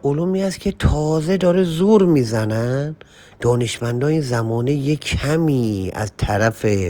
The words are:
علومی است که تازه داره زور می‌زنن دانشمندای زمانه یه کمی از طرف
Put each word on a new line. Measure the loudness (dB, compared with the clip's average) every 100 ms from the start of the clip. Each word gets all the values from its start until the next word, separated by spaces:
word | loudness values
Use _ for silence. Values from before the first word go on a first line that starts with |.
علومی | -2 -2 -2 -2
است | -4 -4
که | -6
تازه | 0 0 2 0 0 0 2
داره | 2 2
زور | 2 2 4 6 6
می‌زنن | 4 2 0 0 -2 -2 -2 -4 -10 -18 -20 -20 -4
دانشمندای | 0 0 0 -4 -4 -2 0 0
زمانه | -2 -2 -2 -2 0
یه | -2 -2 -4
کمی | -2 -4 -2 0 2 0 0 -2 -4
از | -6 -8 -4
طرف | -2 0 0 0 0 0 -2